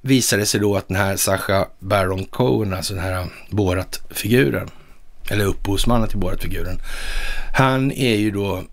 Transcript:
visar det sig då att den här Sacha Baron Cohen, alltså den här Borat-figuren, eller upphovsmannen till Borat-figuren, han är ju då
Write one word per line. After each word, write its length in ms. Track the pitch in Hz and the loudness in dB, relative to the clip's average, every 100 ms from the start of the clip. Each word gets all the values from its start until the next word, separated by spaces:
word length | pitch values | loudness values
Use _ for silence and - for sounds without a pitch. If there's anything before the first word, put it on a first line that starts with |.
visar 380 | 131 131 113 104 | 4 2 4 2
det 80 | 104 | 2
sig 140 | 107 | 2
då 160 | 101 98 | 2 0
att 120 | - | -2
den 80 | 95 | 0
här 200 | 98 95 | 0 0
Sacha 520 | - 95 - 98 95 - | 0 0 2 0 0 -6
Baron 460 | 95 101 92 95 | 0 2 2 -2
Cohen, 500 | 95 - 127 120 107 | -6 0 2 2 0
alltså 200 | 92 82 | -4 -6
den 80 | 95 | -4
här 240 | 92 92 87 - - | -4 -4 -6 -12 -6
Borat-figuren, 1200 | 98 98 92 90 - - - 101 120 139 110 - - - - - - - | 0 2 0 -2 -8 -8 -6 2 4 4 0 -6 -14 -20 -20 -18 -10 -2
eller 140 | 104 | 0
upphovsmannen 640 | 98 90 - 98 - 117 107 | 0 0 0 2 4 4 2
till 100 | 104 | 2
Borat-figuren, 640 | 90 82 - 85 90 92 - - - - - - - | 0 0 -2 -2 -2 -2 -4 -4 -2 -2 -2 -2 0
han 380 | - 135 131 135 | 2 2 2 0
är 240 | - 131 107 | 0 2 2
ju 140 | 107 | 2
då 340 | 101 101 92 90 | 0 -2 -4 -6